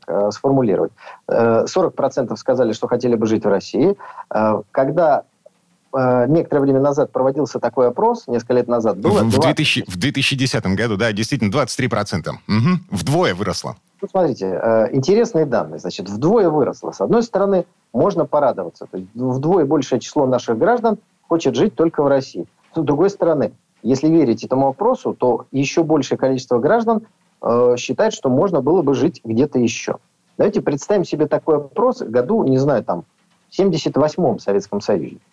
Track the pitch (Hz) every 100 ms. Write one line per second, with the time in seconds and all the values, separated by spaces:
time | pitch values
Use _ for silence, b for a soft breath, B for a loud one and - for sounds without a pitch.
0 | - 90 104 - 139 135 117 87 82 _
1 | B B - 113 117 113 - 185 165 -
2 | 135 - 113 110 - 127 117 110 120 120
3 | 123 117 110 110 104 98 - 98 180 202
4 | B B B 107 110 107 - - 139 160
5 | 160 131 - _ - _ _ _ - 135
6 | 127 127 123 160 - 143 139 135 143 139
7 | 165 127 135 139 - - 117 135 123 120
8 | 226 233 - 120 117 123 117 120 110 95
9 | 156 202 113 131 160 151 151 127 - 92
10 | 135 139 - 135 131 117 92 95 117 98
11 | 117 107 110 117 104 131 123 - 127 101
12 | 104 90 78 65 - 104 156 185 - -
13 | 107 165 156 87 95 82 65 - _ -
14 | 196 190 160 107 95 87 113 113 107 135
15 | 135 208 233 160 147 110 78 78 90 -
16 | 92 104 156 233 175 151 104 85 - -
17 | 107 220 233 190 196 190 - _ _ 120
18 | 185 165 139 147 135 95 85 - - 95
19 | 95 113 127 131 151 190 139 151 123 123
20 | - 156 131 123 - 113 175 240 226 208
21 | _ _ - 165 139 117 214 - 165 156
22 | 143 139 - 95 - _ _ 165 147 143
23 | 190 - 165 147 110 - _ _ 107 131
24 | 156 165 123 107 - 127 135 131 220 254
25 | 123 - 127 113 - 135 139 175 156 156
26 | 131 117 135 131 - 123 147 233 226 220
27 | - _ _ - - 120 123 120 - 123
28 | 214 214 135 131 190 156 131 185 143 127
29 | 160 - 113 113 147 131 113 - - -
30 | _ _ _ - 185 202 139 143 - 202
31 | 160 151 151 151 - 147 143 - 247 -
32 | 113 120 123 220 135 131 143 127 120 87
33 | - _ _ _ _ - 196 160 151 135
34 | 151 185 147 104 - 101 - 101 - 95
35 | 71 - _